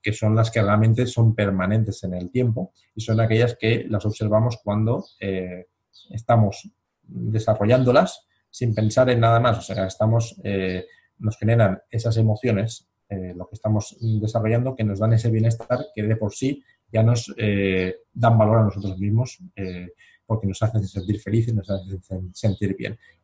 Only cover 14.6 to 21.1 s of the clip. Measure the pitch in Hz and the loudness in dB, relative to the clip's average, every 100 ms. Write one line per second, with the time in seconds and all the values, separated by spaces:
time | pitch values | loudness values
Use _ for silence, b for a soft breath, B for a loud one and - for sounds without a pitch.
14.6 | 127 127 107 98 110 113 117 110 113 113 | -2 -2 -2 0 2 2 2 2 2 0
15.6 | - 127 - 110 107 110 101 - 131 - | -2 -4 -4 -4 -2 -2 -4 -4 -4 -4
16.6 | B B _ 110 113 117 - - 107 101 | B B _ 2 2 2 -2 -4 -2 0
17.6 | 98 92 92 - _ 113 117 113 107 113 | 0 0 -2 -6 _ 0 4 4 6 4
18.6 | 101 101 101 92 101 110 123 - 180 - | 2 0 -6 -4 0 0 -2 -8 -18 -12
19.6 | 92 90 87 b b b - 110 98 - | -10 -10 -14 b b b -6 -4 -2 -2
20.6 | 110 113 95 92 95 | -2 -2 -4 -4 -4